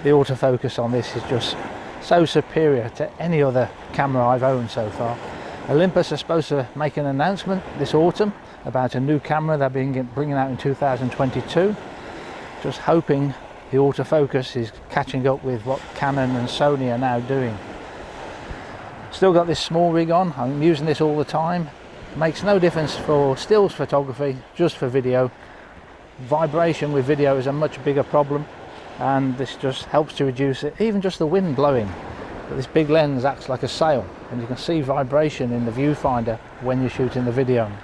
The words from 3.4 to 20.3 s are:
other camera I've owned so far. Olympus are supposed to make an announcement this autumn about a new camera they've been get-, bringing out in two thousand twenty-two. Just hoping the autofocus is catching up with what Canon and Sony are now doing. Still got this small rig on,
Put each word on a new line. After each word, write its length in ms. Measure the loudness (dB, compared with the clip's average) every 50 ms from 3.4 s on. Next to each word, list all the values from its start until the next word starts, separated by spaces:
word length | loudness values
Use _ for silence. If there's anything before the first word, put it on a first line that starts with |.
other 280 | 4 4 4 2 0 0 -4 -14 -16 -8
camera 340 | -2 -2 0 2 2 2 4
I've 180 | 4 4 4 4
owned 280 | 2 2 2 -2 -2
so 180 | -4 -4 -4 -4
far. 260 | -4 -4 -4 -4 -4 -6 -8 -12 -12 -12 -12 -14 -14 -12 -4 2
Olympus 460 | 4 4 4 4 4 2 2 2 -2
are 40 | -6
supposed 300 | -2 0 0 0 0 0
to 180 | 0 -2 -2 -2 -4
make 220 | -4 -4 -2 -2
an 120 | -2 -2 0
announcement 540 | 0 0 0 0 0 -2 -2 -2 -4 -4 -4 -8 -6 -4
this 140 | -4 2 4
autumn 380 | 4 4 4 4 2 0 0 0 -6 -14 -20 -20 -10 -10
about 320 | -4 -2 0 0 0 0
a 60 | 0
new 180 | 0 2 2 0
camera 380 | 0 0 -2 0 2 0 0 2
they've 160 | 0 0 0
been 180 | 0 -2 0
get-, 240 | 0 -2 -4 -4 -4
bringing 200 | -4 -2 -2 0
out 140 | 0 0 0
in 60 | -2
two 180 | -2 -2 -2 0
thousand 380 | 0 0 0 0 0 -2 -4
twenty-two. 640 | 0 0 -2 0 0 -2 -6 0 0 2 2 2 0 -2 -8 -14 -14 -14 -14 -14 -14 -14 -14 -14 -14 -14 -14 -14 -14 -8 -8
Just 160 | -8 -8 -4
hoping 540 | 0 2 2 2 4 2 0 2 2 -2 -4 -6 -12 -18 -18 -20 -12 -2
the 60 | 2 4
autofocus 760 | 4 4 4 0 -2 2 2 2 2 2 0 -2 -2 -2 -4
is 160 | -4 -6 -6 -8 -16 -16 -4
catching 380 | -4 -4 -2 -2 -4 0 2 2
up 160 | 0 0 -2
with 220 | -4 -4 -4 -2
what 160 | -4 -4 -4 -6 -12 -8
Canon 380 | -2 -2 0 0 2 0 0 0 -2
and 100 | -2 -4
Sony 480 | -2 2 2 2 2 2 0 -2 0
are 20 | 0
now 220 | 0 0 0 0
doing. 380 | 0 0 -2 0 0 -2 -4 -6 -10 -12 -14 -14 -14 -16 -16 -16 -16 -16 -16 -14 -14 -14 -14 -14 -12 -12 -12 -14 -14 -16 -16 -16 -16 -16 -16 -16 -16 -16
Still 240 | -2 2 4 6 6
got 140 | 6 4 4
this 120 | 0 -2
small 340 | -2 -2 0 2 2 4 4
rig 180 | 2 2 4
on, 220 | 2 2 2 0